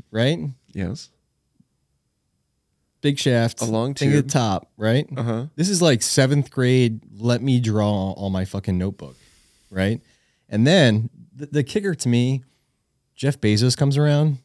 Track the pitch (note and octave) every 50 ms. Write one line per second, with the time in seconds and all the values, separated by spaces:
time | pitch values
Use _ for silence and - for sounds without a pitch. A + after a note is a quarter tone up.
0 | - _ G#2+ A2 A#2+ C#3 E3+ E3 D#3 C#3+ B2+ _ _ _ - F#2+ F#2 F2+ - -
1 | - - _ _ _ _ _ _ _ _ _ _ _ _ _ _ _ _ _ _
2 | _ _ _ _ _ _ _ _ _ _ _ _ _ _ _ _ _ _ _ _
3 | - C#3+ C#3+ - - C#3 B2 A#2 A#2 A#2 - - A#2 A2+ A2 A2 A#2+ C#3 C#3 -
4 | C#3+ C#3 C#3+ D3 C3+ C#3 D3 C3+ A#2 G#2+ F#2+ E2 - _ _ - A2 A2 A#2+ C#3+
5 | D3+ - C#3+ C3 A#2 A#2+ A2 A2+ C3 D#3 - D3 E3+ G3 G3+ E3 F3 D#3 B2+ A2
6 | - - - E3+ C#3 C3 D3 C#3+ C3+ - - C3+ B2+ B2 B2+ B2+ B2 A#2 A2+ A2
7 | - - G2+ G2+ A2+ A#2+ A#2+ A2 B2 C#3 B2+ B2 A#2 A2 G#2+ G#2+ G#2 G#2 G#2 G2
8 | F#2+ G2 - - G2+ G2 F#2+ F#2 F#2 - - G2 F#2+ G2+ F#2 F2+ F#2 G2 - -
9 | D2 C2+ - _ _ _ _ _ _ _ _ _ _ - G2 F#2+ F#2+ G2+ A2+ -
10 | - _ _ _ _ _ _ _ _ - G#2 G#2 A#2 D3 F#3+ F#3 C#3+ A#2 G#2 A2
11 | A2 - _ - - _ - C3 D3 C#3 C#3+ D3 C3 - - G#3+ G3+ G3 E3 -
12 | - B2 A#2+ A#2+ B2 C3 C3+ C3 - _ _ _ _ _ _ _ _ _ _ _
13 | _ _ _ - - C#3+ C#3 - - G#2+ G#2+ G#2 A#2+ B2+ B2 - C#3+ C#3 C3+ C#3+
14 | D3 D3 D3 D3 D#3 D#3 C#3 B2+